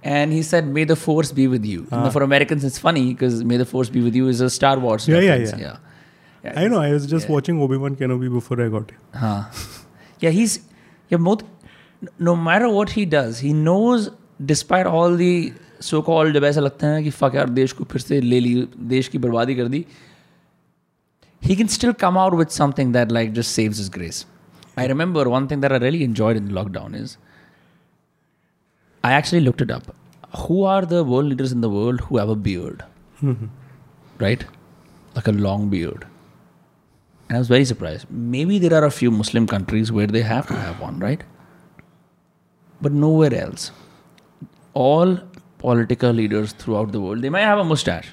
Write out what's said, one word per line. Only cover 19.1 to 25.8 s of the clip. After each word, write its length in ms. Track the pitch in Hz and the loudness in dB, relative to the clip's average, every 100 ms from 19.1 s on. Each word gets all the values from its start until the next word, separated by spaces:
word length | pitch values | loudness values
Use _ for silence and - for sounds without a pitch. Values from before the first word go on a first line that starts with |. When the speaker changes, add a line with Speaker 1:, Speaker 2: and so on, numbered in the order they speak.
| 143 123 | -4 -2
Speaker 1:
बर्बादी 280 | 117 123 127 | 0 -2 -2
कर 140 | 120 139 | -2 -4
दी," 80 | 170 - - _ _ _ _ _ _ _ _ _ _ _ _ _ 131 | -8 -18 -20 _ _ _ _ _ _ _ _ _ _ _ _ _ 0
he 100 | 190 | 2
can 100 | 226 - | 0 2
still 140 | 240 214 185 | 0 2 2
come 180 | 185 | 4
out 160 | 190 170 | 2 2
with 140 | 156 - | 0 0
something 340 | 143 135 131 120 | 0 2 2 2
that, 200 | 113 117 | 2 0
like, 160 | 113 107 | 0 -2
just 180 | 113 - | -4 -2
saves 240 | 110 107 | -2 -2
his 100 | 98 92 | -8 -8
grace. 240 | 82 - - _ _ - - - | -10 -12 -16 _ _ -20 -14 -6
I 100 | 131 135 | -2 -2
remember 320 | 175 160 127 127 | 0 0 0 0
one 160 | 135 | -2
thing 80 | 143 135 | -2 0
that 60 | |
I 120 | 131 | 2